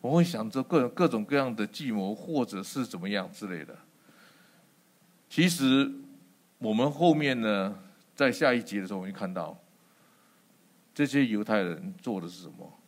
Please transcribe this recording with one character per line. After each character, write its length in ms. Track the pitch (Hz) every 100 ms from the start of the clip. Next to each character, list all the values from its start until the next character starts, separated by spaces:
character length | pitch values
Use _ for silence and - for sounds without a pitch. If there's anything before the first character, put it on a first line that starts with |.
我 60 | 123
们 100 | 165
会 60 |
想 260 | 170 113 113
着 140 | 135
各-， 240 | 131 160 123
各 180 | 123 170
种 160 | 117 104
各 100 | 143
样 180 | 131
的 140 | 113 104
计 240 | - 139
谋， 240 | 107 95 104
或 300 | - 156 120
者 180 | 98
是 220 | 98 139 123
怎 120 | 92
么 120 | 92
样 200 | 101 92
之 140 | - 101
类 180 | 87 67
的。 120 | - _ _ _ _ - _ _ _ _ _ _ _ _ _ _
其 200 | - 175
实 420 | 170 135 131 139 - - - _ _ _ _
我 160 | 113
们 160 | 107 135
后 240 | 143 175
面 260 | 151 147 123
呢， 360 | 110 101 95 104 - _ _ -
在 160 | 139
下 220 | 120 147
一 100 | 123
节 160 | 107 101
的 80 | 92
时 60 |
候， 60 | 101
我 40 |
们 80 | 95
会 80 | 95
看 120 | 98
到 280 | 92 80 85 _ _ _ _ _ _ _ _ _ _ _ _ _ -
这 60 | 143
些 200 | 139 131
犹 160 | 104
太 200 | 104 107
人 320 | 92 82 95 92
做 180 | - 98
的 80 | 87
是 140 | -
什 80 | 87
么？ 280 | 71 - -